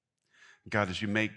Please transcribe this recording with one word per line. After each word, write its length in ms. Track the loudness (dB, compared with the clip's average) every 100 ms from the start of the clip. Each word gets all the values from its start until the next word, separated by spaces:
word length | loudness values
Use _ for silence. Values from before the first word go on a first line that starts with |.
| _ _ _ _ -20 -20 -2
God, 180 | 0 2
as 140 | 0
you 60 | -2
make 240 | 0 0